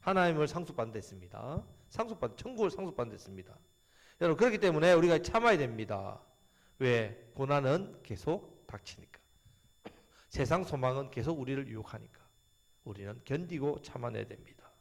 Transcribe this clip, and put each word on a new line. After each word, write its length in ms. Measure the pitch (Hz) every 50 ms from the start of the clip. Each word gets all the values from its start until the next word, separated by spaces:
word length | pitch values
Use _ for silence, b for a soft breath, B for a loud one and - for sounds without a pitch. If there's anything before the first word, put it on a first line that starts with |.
하나님을 480 | - - 190 190 180 175 165 151 151 147
상속받는 440 | - 175 175 165 151 - 117 113 110
데 60 | 110
있습니다. 640 | 104 - 101 95 87 92 95 107 110 123 151 180 - - b b b b
상속받-, 460 | - - 226 233 220 185 - 120 -
천국을 340 | - - 233 262 220 226 185
상속받는 400 | - - 190 180 - - 123 117
데 60 | 104
있습니다. 400 | 101 - - 98 95 92 - - - - _ _ _ b b b b b b b b
여러분, 160 | 170 170 160
그렇기 220 | - 220 254 214 208
때문에 340 | 214 185 165 151 156 175 180
우리가 280 | 165 165 175 165 156 170
참아야 340 | - - 226 233 240 214 165
됩니다. 640 | 143 127 113 110 110 101 110 98 98 98 104 - - _ _ _ _ b b b b b b _
왜? 520 | 131 127 120 117 110 104 107 - - - -
고난은 680 | - 135 135 143 143 139 131 143 175 196 - - - -
계속 640 | - 113 95 - - 160 196 - - - - -
닥치니까. 520 | - - 104 - - - - - _ - - _ _ _ _ _ - _ _ _ _ _ _ _ - b b b b b b b b
세상 360 | - - 139 113 156 180 185
소망은 460 | - - 139 127 127 127 135 139 127
계속 280 | - - 113 139 170 151
우리를 260 | 131 123 135 135 139 123
유혹하니까. 520 | 110 110 107 - - 110 110 - _ - - _ _ _ _ _ _ _ _ _ _ _ _
우리는 340 | - 104 98 98 98 107 123 -
견디고 580 | - 135 151 180 170 175 151 135 143 147 - -
참아내야 440 | - - 127 120 120 113 110 107
됩니다. 440 | - 101 - - - - - - - _ _